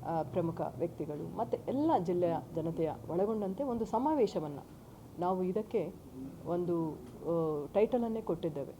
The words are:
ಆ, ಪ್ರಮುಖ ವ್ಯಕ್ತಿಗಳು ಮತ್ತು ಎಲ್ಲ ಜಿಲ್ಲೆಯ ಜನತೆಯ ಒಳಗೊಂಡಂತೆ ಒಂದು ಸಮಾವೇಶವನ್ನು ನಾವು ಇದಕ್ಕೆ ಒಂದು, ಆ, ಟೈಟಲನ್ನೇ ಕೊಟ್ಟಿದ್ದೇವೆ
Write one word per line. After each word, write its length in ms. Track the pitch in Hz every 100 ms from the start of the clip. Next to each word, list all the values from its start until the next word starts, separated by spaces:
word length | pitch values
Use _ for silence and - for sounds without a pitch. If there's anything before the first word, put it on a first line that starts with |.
| 156
ಆ, 180 | 165
ಪ್ರಮುಖ 380 | 139 113 170 - 151 127
ವ್ಯಕ್ತಿಗಳು 600 | 170 - 151 147 165 180
ಮತ್ತು 200 | - - -
ಎಲ್ಲ 240 | 247 311 285
ಜಿಲ್ಲೆಯ 360 | 170 180 175 165 - -
ಜನತೆಯ 360 | 160 165 160 - -
ಒಳಗೊಂಡಂತೆ 540 | 160 202 220 196 190
ಒಂದು 220 | 277 233 220
ಸಮಾವೇಶವನ್ನು 800 | - 277 311 202 185 156 143 - - - - - -
ನಾವು 240 | 180 185
ಇದಕ್ಕೆ 500 | 185 190 214 226 165 - - 131 135 - -
ಒಂದು, 480 | 175 175 170 160
ಆ, 720 | 147 - - - 170 160 151 143
ಟೈಟಲನ್ನೇ 480 | 196 226 247 233 220
ಕೊಟ್ಟಿದ್ದೇವೆ 520 | 220 165 170 143 139